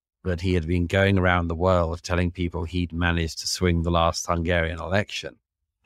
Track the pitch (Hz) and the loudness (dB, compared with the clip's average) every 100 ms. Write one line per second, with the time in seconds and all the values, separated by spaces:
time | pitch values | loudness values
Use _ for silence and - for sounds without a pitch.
0 | _ _ 90 85 92 90 78 90 85 95 | _ _ -6 -4 0 2 2 2 2 2
1 | 98 98 90 90 85 82 92 90 82 85 | 4 4 4 2 0 0 2 2 2 -4
2 | - 90 90 90 87 85 87 90 87 82 | -2 0 0 -2 -4 -4 -6 -4 -4 -2
3 | 87 85 78 - - - 92 85 82 85 | 0 0 -2 -4 -8 0 2 2 2 2
4 | 82 - - 87 82 85 82 82 82 98 | 2 0 -4 -2 0 0 -2 -4 -4 -2
5 | 101 - 73 - _ _ _ _ | -2 -8 -12 -16 _ _ _ _